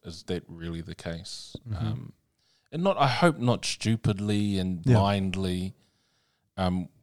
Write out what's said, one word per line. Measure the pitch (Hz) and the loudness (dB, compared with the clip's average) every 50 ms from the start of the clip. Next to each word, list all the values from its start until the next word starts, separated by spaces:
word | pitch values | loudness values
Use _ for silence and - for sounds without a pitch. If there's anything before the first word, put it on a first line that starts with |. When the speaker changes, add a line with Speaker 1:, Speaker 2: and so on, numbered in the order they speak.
| - | -16
Speaker 1:
is | 87 82 - - | -14 -14 -10 -6
that | - 90 82 - | -4 -4 -4 -6
really | - 85 82 82 85 82 82 | -10 -14 -10 -8 -8 -8 -8
the | 82 90 87 | -8 -10 -12
case?" | - - 85 82 82 - - - - - - - - - 117 | -10 -8 -8 -8 -8 -10 -12 -14 -14 -14 -14 -16 -14 -10 -8
Speaker 2:
Mm-hmm. | 104 - 113 | -6 -4 -4
Speaker 1:
Um, | 110 110 - - - - _ _ _ _ _ _ _ _ _ _ _ | -4 -4 -6 -10 -14 -18 _ _ _ _ _ _ _ _ _ _ _
and | - 165 180 | -6 -2 0
not, | 196 185 | 0 2
I | - 139 | 4 4
hope | 123 117 - 175 170 - 110 | 2 4 4 4 4 4 4
not | 120 123 113 - - | 2 2 2 2 0
stupidly | - - - - 110 113 113 - 110 101 98 104 104 104 104 104 101 98 95 | -6 -6 -2 0 0 0 2 2 0 0 0 0 0 0 2 2 2 0 0
and | 92 92 90 82 - | 0 0 -2 0 4
Speaker 2:
Yeah. | 127 120 | 6 6
Speaker 1:
blindly, | 110 98 101 101 98 95 95 90 95 95 90 90 92 92 95 - _ _ _ _ _ _ _ _ _ _ _ _ _ _ _ - | 6 6 4 2 2 0 0 -2 -2 -2 0 -2 -2 -4 -6 -8 _ _ _ _ _ _ _ _ _ _ _ _ _ _ _ -4
um, | 95 92 90 90 92 85 - _ _ | -2 0 0 0 0 -4 -6 _ _